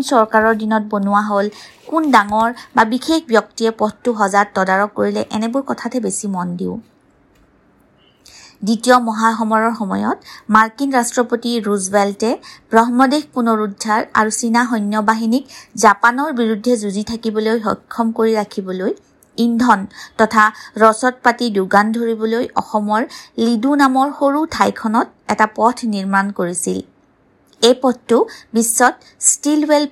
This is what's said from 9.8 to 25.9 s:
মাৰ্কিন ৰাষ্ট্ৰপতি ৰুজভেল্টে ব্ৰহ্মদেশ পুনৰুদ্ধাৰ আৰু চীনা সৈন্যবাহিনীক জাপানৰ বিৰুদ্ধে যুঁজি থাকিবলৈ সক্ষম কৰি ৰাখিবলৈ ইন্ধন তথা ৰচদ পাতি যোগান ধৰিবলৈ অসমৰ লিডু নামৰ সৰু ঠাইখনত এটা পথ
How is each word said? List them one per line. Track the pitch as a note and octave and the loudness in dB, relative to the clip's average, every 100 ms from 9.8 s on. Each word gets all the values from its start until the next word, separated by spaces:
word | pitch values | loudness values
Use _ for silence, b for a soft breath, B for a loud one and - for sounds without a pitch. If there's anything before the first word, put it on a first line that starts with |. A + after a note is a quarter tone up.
| G3 G3 G#3 G#4 B B B G#3+ | -4 -2 -2 -4 B B B 2
মাৰ্কিন | A3 - C#4 C4 | 2 -2 -2 0
ৰাষ্ট্ৰপতি | A#3 - A#3+ A#3 A#3+ A#3 G3+ | 0 -2 -2 -2 -4 -4 -2
ৰুজভেল্টে | G3+ F#3+ G3+ G3+ G3 A3 - B B B | -4 0 0 0 -2 -4 -4 B B B
ব্ৰহ্মদেশ | A3+ A#3+ B3 C4 D4+ D4 | 2 4 4 2 2 -2
পুনৰুদ্ধাৰ | B3+ A#3 A3 G#3+ G3+ A3 G#3+ - A3 | -2 0 0 -2 -4 -2 -2 0 0
আৰু | G#3+ - | 0 0
চীনা | A#3 A#3 B3 | 0 0 0
সৈন্যবাহিনীক | A3+ G#3 G#3+ G#3+ A3+ A3+ B3 - B B G#3 | -2 -2 -2 0 0 0 -2 -2 B B 2
জাপানৰ | A3 G3+ A#3 B3 D4+ A#3+ | 4 4 2 2 -2 -2
বিৰুদ্ধে | A3+ G#3+ A#3+ A#3+ | -2 0 0 0
যুঁজি | G#3 G3 G#3+ | -2 -6 -6
থাকিবলৈ | A3+ A3 G#3+ A3 A#3 G#3 | -6 -6 -2 0 0 0
সক্ষম | - - - A3+ A3+ | -4 -6 -4 -2 0
কৰি | A3 A3 | 0 0
ৰাখিবলৈ | G3+ - F#3+ F#3 F#3+ G#4 _ _ _ - | -2 -6 -8 -6 -6 -6 _ _ _ -2
ইন্ধন | A#3 A#3 B3 G3+ G3 B B B | 0 2 2 0 -4 B B B
তথা | A3 A3 G#3+ - B G#3 | 0 2 2 0 B 2
ৰচদ | A3 G#3+ B3+ B3+ | 2 2 -2 0
পাতি | B3 A#3 A#3+ G3 | 0 0 -2 -2
যোগান | F#3+ G3+ G#3+ A3+ | 2 2 2 0
ধৰিবলৈ | A3+ A3+ A3 A3+ - - | -4 -2 -2 -2 -4 -4
অসমৰ | - G#3+ G#3 G#3+ D4+ B B B A3+ | -4 -4 -2 -2 -2 B B B -2
লিডু | A#3 C4 C#4+ | 0 0 2
নামৰ | C#4 C4 C#4 C#4 | 2 2 0 0
সৰু | C#4 D4 D#4+ | 0 0 -2
ঠাইখনত | - G3+ G3 A3 A3+ - _ - | 0 -2 -2 -2 0 -2 _ -4
এটা | G#3+ G#3+ G#3+ | 0 0 2
পথ | A3 B3 A#3 | 0 0 -4